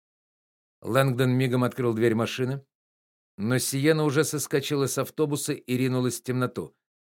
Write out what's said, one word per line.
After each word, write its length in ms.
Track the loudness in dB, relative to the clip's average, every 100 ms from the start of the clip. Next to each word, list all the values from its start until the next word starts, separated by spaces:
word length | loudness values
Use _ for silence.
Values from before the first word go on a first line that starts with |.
| _ _ _ _ _ _ _ _
Лэнгдон 480 | -2 2 2 2 2
мигом 320 | 2 2 2
открыл 320 | 0 0 -2
дверь 220 | 2 2 2
машины, 500 | -2 -2 -4 -6 -12 _ _ _ _ _ _ -6
но 200 | 0 0
Сиена 440 | 0 0 2 4
уже 220 | 2 2
соскочила 640 | 0 -2 -2 -2 0 -2 0
с 100 | -2
автобуса 540 | -4 -2 -2 -2 -4
и 240 | -6 -2 0
ринулась 420 | 0 0 -2 -4
в 60 |
темноту. 520 | -4 -2 -2 -4 -10 _ _ _